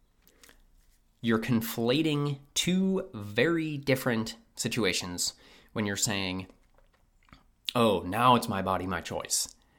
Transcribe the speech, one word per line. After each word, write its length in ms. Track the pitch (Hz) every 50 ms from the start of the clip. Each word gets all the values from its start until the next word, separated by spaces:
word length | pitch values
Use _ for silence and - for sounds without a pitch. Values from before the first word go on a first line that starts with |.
| _ _ _ _ _ _ _ _ - - - _ _ _ _ _ _ _ _ _ _ _ _ _
You're 180 | - 117 113 110
conflating 1000 | 113 - 123 110 110 - - 123 113 120 131 151 156 156 147 147 143 147 143 139 - - -
two 540 | - - 175 180 185 190 190 190 180 - - -
very 640 | 110 104 104 101 117 131 165 170 165 160 156 151 139
different 580 | 135 - 131 131 - 131 117 110 110 - - - - _ -
situations 800 | - - 117 - 120 104 92 90 - - 90 90 - - - - - - - - - - _ -
when 140 | 117 107
you're 100 | 101 101
saying 500 | 101 - 113 101 98 98 92 92 95 92 - - _ _ _ _ _ _ _ _ _ _ _ _ _ _ - - - _ _ _ _ _ - -
"Oh, 280 | 123 117 110 98 85 -
now 280 | 90 95 113 123 127 123
it's 140 | 117 113 -
my 140 | 101 95 92
body, 240 | 95 95 90 92
my 140 | 95 92 85
choice." 480 | - - 90 78 - - - - - - - _ _ _ _